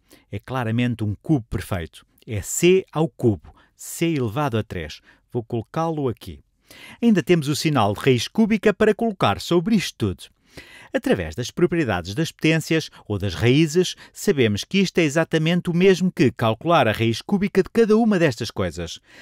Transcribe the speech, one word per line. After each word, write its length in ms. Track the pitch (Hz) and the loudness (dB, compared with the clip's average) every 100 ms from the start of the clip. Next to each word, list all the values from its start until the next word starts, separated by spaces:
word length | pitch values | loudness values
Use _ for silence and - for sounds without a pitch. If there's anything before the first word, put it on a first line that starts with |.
| _ _ - | _ _ -14
É 80 | 101 | -14
claramente 640 | - 127 113 113 123 113 | -8 -6 -4 -2 -2 -2
um 100 | 107 98 | -4 -4
cubo 240 | - 151 - | -2 -2 -2
perfeito. 560 | - - 90 80 - _ _ - | -8 -6 -6 -8 -14 _ _ -10
É 160 | 104 | -8
C 440 | - - 175 185 - | -6 0 2 2 0
ao 160 | 151 160 | -4 -4
cubo. 440 | - 120 95 - _ _ _ | 0 0 0 -6 _ _ _
C 380 | - - 165 | -14 -4 -2
elevado 440 | 147 117 120 143 110 | -2 -2 -4 -4 -4
a 60 | |
três. 380 | - 87 76 - _ _ _ | -6 -8 -12 -14 _ _ _
Vou 140 | 120 | -10
colocá-lo 640 | 117 117 - 160 165 156 131 | -6 -8 -6 -6 -4 -4 -4
aqui. 340 | - - 71 _ _ _ - - - | -6 -12 -18 _ _ _ -20 -20 0
Ainda 200 | 233 190 | 2 4
temos 280 | - 175 139 | 4 2 2
o 60 | 151 | -2
sinal 380 | 160 139 104 | 0 2 2
de 60 | 101 | 2
raiz 300 | 135 123 - | 2 2 0
cúbica 440 | - 214 220 214 | 0 2 2 0
para 220 | - 214 - | 2 2 2
colocar 460 | 226 196 113 98 | -2 0 -2 -2
sobre 340 | - 170 175 220 | 0 0 2 0
isto 220 | - - | 0 -4
tudo. 260 | 104 - - _ _ - - - - | -4 -4 -12 _ _ -20 -20 -20 -8
Através 400 | 262 262 113 80 | -4 0 0 -2
das 160 | 98 123 | -6 -8
propriedades 640 | - 175 170 123 87 85 | -2 0 0 0 -2 -4
das 160 | 107 160 | -4 -6
potências 600 | - 156 160 - 160 - - - | -2 0 0 0 -2 -4 -12 -8
ou 100 | 101 | -4
das 160 | 101 | -4
raízes, 640 | 82 117 139 160 170 175 - - | 0 2 4 2 2 -2 -4 -18
sabemos 540 | - - 147 110 101 - | -8 -2 2 2 0 -2
que 140 | 196 | 0
isto 180 | 185 - | 0 2
é 60 | |
exatamente 640 | 156 156 160 160 156 175 185 | 0 0 0 0 0 0 0
o 40 | |
mesmo 380 | 170 190 180 180 | 2 4 4 0
que 180 | - 131 | 2 0
calcular 600 | - 113 110 160 165 113 | 2 -2 0 0 2 2
a 20 | |
raiz 300 | 104 113 113 | 2 0 -2
cúbica 420 | - 202 196 190 | -2 -2 0 0
de 60 | 180 | 0
cada 260 | 233 220 214 | 2 4 4
uma 240 | 226 190 | 4 2
destas 320 | 160 - 117 | 2 0 -6
coisas. 480 | - 90 87 85 - _ - | -4 -4 -4 -10 -12 _ -20